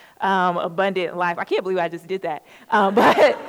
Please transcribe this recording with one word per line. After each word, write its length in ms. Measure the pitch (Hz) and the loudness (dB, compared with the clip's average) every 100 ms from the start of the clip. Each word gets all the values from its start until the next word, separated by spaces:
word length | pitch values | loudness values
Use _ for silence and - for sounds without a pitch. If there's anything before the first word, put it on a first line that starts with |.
| - - | -20 -6
um, 380 | 190 190 180 175 | 0 2 2 0
abundant 580 | 185 170 196 190 175 180 | -4 -2 -2 -2 -4 -2
life. 220 | 175 165 | -4 -4
I 80 | - | -4
can't 180 | 427 | -4
believe 140 | 185 185 | -2 -2
I 100 | 170 | -4
just 200 | 170 165 | -6 -8
did 160 | 190 | -8
that. 200 | 170 147 - - - | -6 -10 -12 -20 -2
Um, 240 | 208 196 208 | 2 2 4
<laughs> 0 | |
but, 440 | 269 - 277 - | 4 6 4 2